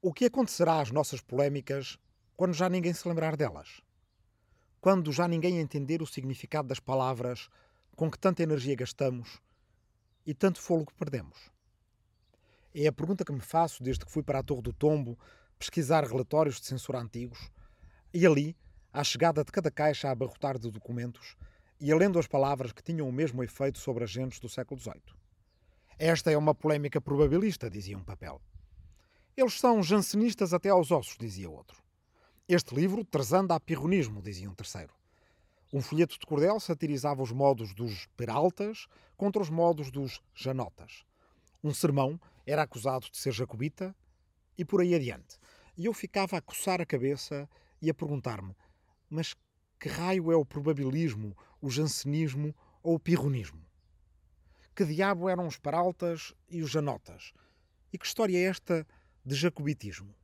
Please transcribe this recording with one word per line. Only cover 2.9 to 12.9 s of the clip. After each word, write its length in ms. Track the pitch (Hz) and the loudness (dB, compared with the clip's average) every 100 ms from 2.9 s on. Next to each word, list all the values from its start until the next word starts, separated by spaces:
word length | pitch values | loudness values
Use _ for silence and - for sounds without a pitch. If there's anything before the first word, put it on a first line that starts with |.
se 140 | 170 175 | -2 -2
lembrar 300 | 165 160 156 | -2 0 0
delas? 420 | 139 78 - - _ _ _ _ _ _ _ _ _ _ | -2 -4 -16 -20 _ _ _ _ _ _ _ _ _ _
Quando 320 | 185 190 151 | 4 4 2
já 160 | 135 175 | 0 0
ninguém 320 | 170 170 175 | 2 0 0
entender 400 | 151 151 135 165 | -2 -4 -2 -4
o 40 | 156 | -4
significado 640 | - 131 135 - 151 135 | -8 -8 -8 -6 -6 -4
das 140 | 127 | -6
palavras 680 | - 131 127 127 123 123 - _ _ _ _ - | -2 0 0 0 -4 -6 -12 _ _ _ _ -4
com 160 | 160 | -4
que 80 | - | 2
tanta 240 | 190 180 | 0 2
energia 320 | 165 151 127 131 | 0 0 0 -2
gastamos 640 | 123 - 139 127 117 - _ _ _ _ _ _ _ _ - | -4 -2 -2 -2 -10 -18 _ _ _ _ _ _ _ _ -10
e 80 | |
tanto 260 | 147 190 175 | 0 0 0
fôlego 340 | - 170 151 | 0 0 0
perdemos? 560 | _ 147 135 82 - - _ _ _ _ _ _ _ _ _ _ _ _ 156 | _ -6 -6 -8 -18 -20 _ _ _ _ _ _ _ _ _ _ _ _ 2
É 100 | |
a 60 | 151 | 2